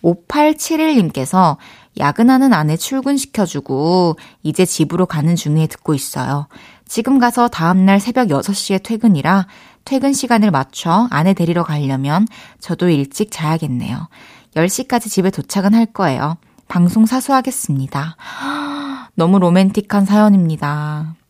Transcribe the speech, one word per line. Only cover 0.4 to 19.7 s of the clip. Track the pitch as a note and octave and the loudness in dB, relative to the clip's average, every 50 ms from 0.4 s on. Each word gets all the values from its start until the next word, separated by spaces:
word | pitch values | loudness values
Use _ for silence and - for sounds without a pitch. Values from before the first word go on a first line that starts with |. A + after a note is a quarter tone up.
| D4+ D4+ D#4 D4+ - - E4 D#4 D#4 D#4+ D#4 B3 G3 D3+ - - B2+ C#3 - F#3 F#3+ E3 C#3+ - - - - - - _ _ - | 2 2 2 0 -4 -4 -2 0 0 2 2 2 0 0 -2 -6 -6 -2 2 2 4 2 2 -2 -8 -20 -20 -20 -20 _ _ -4
야근하는 | - C#3+ C#3+ - A#3 A#3+ C4 B3+ C4 F3 G#3+ | -4 -4 0 2 4 4 4 4 4 4 4
아내 | E3 D3+ D3+ D#3 | 2 2 0 -2
출근시켜주고 | E3 - - - C4+ B3+ C4+ C#4+ C#4 C#4 - _ - G3+ E3+ - D3 C3+ - C3+ C3 D3 D#3+ F3 F#3 F3+ E3+ D#3 - - - _ _ _ | -2 -4 -6 -6 -4 -2 -2 -2 -2 -4 -6 _ -4 -4 -2 -4 -8 -6 -4 -4 -2 0 2 2 2 2 2 0 -2 -8 -20 _ _ _
이제 | D#3 D3+ - F#3 | -6 0 0 0
집으로 | E3+ - - D#3+ D3 - E3+ F#3 | 0 2 -2 -2 -2 0 -2 -2
가는 | F3 - D3+ D3 E3 E3+ | 0 0 0 0 2 0
중에 | E3 - D3 D3 D#3+ D#3 | 0 0 0 0 0 0
듣고 | D#3 - - _ - D#3 | 0 -4 -8 _ -4 -2
있어요. | C#3 - - - C#3+ B2+ B2 C3+ C#3+ D3 _ _ - - - - _ _ _ | -2 -4 -6 -8 -6 -4 -4 -4 -6 -6 _ _ -20 -20 -20 -20 _ _ _
지금 | - - A3+ - C#4+ C4+ | -6 -6 -2 2 2 2
가서 | B3 A#3+ A#3 - A#3+ A#3+ | 2 2 2 0 0 0
다음날 | - - D#3+ E3 F#3 F#3 F#3 F#3+ G3 G3 | 0 -2 0 2 4 4 4 6 4 4
새벽 | G3 B3 A#3 C4 B3 G#3 | 2 0 0 0 0 2
여섯 | D3 C3+ - - G3+ | 0 -2 -2 -2 -4
시에 | - - - G3 F#3+ | -6 -4 -4 -4 -4
퇴근이라 | - - A3+ G#3+ A3+ A#3 G3 D3 C3+ D3+ F3+ G3 F#3 - - - - - _ _ _ | -2 -4 -8 0 2 2 2 4 2 2 2 2 2 -2 -8 -20 -20 -20 _ _ _
퇴근 | - C#4 C4+ A#3+ C#4 C#4 | -4 -4 -2 0 0 -2
시간을 | B3+ - B3 A#3+ A3+ G#3 G#3+ | -2 -2 0 2 2 2 2
맞춰 | F3 C3+ C3+ - _ - - E3+ E3 G3 A#3+ B3 | 2 0 -2 -4 _ -8 -2 0 2 2 2 2
아내 | - C#3+ D#3 F#3+ G3 | 0 0 2 2 2
데리러 | F#3 E3+ D#3+ E3+ E3+ E3+ | 2 0 0 0 0 0
가려면 | - D#3 D3 D3 C3+ C3+ C3 C3+ C#3 D3 E3+ G#3 A3+ - - - - - _ | -2 -2 -2 -2 -2 -2 -2 -2 0 0 0 0 0 -2 -10 -20 -20 -20 _
저도 | - - F3 D#3+ F3+ F3+ | -10 -10 -6 -2 0 2
일찍 | E3+ C#3+ C#3 C3+ - - A3 G#3+ | 2 2 0 -4 -4 -6 -6 -6
자야겠네요. | - - D#3+ D3+ D#3+ E3 D#3+ D3 B2+ B2 - - B2 C#3+ E3 E3 _ - - - - - _ _ _ | -4 -6 -4 -2 -2 -2 -2 -4 -4 -4 -4 -6 -8 -8 -10 -12 _ -20 -20 -20 -20 -20 _ _ _
열 | D#3 D#3+ F#3 | -2 -2 -2
시까지 | - - C4 _ - A#3+ - G#3+ | -2 -4 -6 _ -4 -4 -4 -2
집에 | - - F3+ F#3+ | -4 -2 -2 -2
도착은 | F#3+ - C#3+ - - G3 F#3 G3+ G#3 | -2 -4 -8 -6 -4 -2 0 2 4
할 | A3+ A#3 | 4 2
거예요. | A3 _ - G3 E3 C3+ - - D3 E3 E3+ _ _ _ _ _ _ | 0 _ -2 -2 -2 0 -2 -4 -4 -6 -8 _ _ _ _ _ _
방송 | - F3+ F3 F3 F3 A3 A3 | -2 2 2 2 4 2 2
사수하겠습니다. | A3 B3+ C4 C4 - C#4 C4 B3+ C4+ B3+ - - - D3 C3+ C3+ C3+ - C#3+ C#3+ D#3+ E3 | 2 0 -4 -2 0 0 0 0 -2 -6 -8 -6 -4 -4 -4 -4 -4 -6 -6 -8 -8 -10
<gasps> | _ - - - - C4 C#4 C#4+ D4 D4 D4 C#4+ C#4+ C#4+ C#4 C4+ C4+ B3 - _ | _ -18 -18 -16 -12 -10 -8 -8 -8 -8 -8 -10 -10 -10 -10 -12 -12 -14 -12 _
너무 | - E3 E3+ F#3 G3+ | -2 2 4 4 4
로맨틱한 | F3+ F3 E3+ F#3 F#3+ F#3+ | 4 4 4 4 2 2